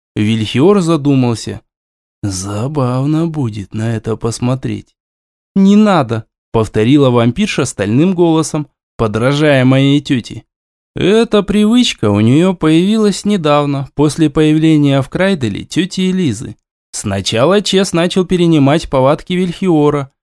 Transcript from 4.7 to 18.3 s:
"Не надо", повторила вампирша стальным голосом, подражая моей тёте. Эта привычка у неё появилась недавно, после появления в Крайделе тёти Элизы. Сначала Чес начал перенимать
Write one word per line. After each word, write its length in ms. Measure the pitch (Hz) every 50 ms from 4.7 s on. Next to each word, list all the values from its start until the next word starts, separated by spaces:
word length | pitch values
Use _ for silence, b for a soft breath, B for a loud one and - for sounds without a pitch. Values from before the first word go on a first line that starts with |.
| 104 101 - _ _ _ _ _ _ _ _ _ _ _ _ _ _
"Не 200 | 196 190 196 202
надо", 520 | 208 214 208 190 165 127 110 117 110 - _ _ _ _ _
повторила 600 | - 113 110 - - 110 107 117 143 147 139 127
вампирша 540 | 120 120 117 120 120 180 214 202 - - 139
стальным 500 | - - - 98 101 110 131 165 190 190
голосом, 520 | 170 175 165 160 160 156 - - 156 147 - _ _ _ _ _ -
подражая 640 | 117 110 104 110 117 131 143 143 156 151 143 131 127
моей 360 | 131 131 135 135 139 139 147
тёте. 420 | 143 - 143 120 - - - - - _ _ _ _ _ _ _ _ _ _
Эта 480 | - - 175 208 226 233 233 - 208 196
привычка 640 | - 196 208 208 208 233 247 240 - - - - 104
у 100 | 101 101
неё 360 | 110 113 127 156 170 190 180
появилась 720 | - - 156 160 165 180 202 220 220 214 208 190 - -
недавно, 640 | 208 208 196 151 151 147 147 143 143 143 139 135 - -
после 380 | - 147 156 - - 156 151
появления 720 | 135 160 156 156 151 156 156 160 160 151 147 143 135 139 135
в 60 | -
Крайделе 560 | - 170 185 196 196 156 127 110 98 90 -
тёти 440 | - - 147 185 190 - - 185 185
Элизы. 460 | 185 185 185 135 107 107 - 101 - - _ _ _ _ _ _
Сначала 720 | - - - 104 98 98 95 - - 110 127 160 190 214
Чес 320 | 196 - - 190 196 - -
начал 320 | 165 170 185 - 196 185
перенимать 640 | 170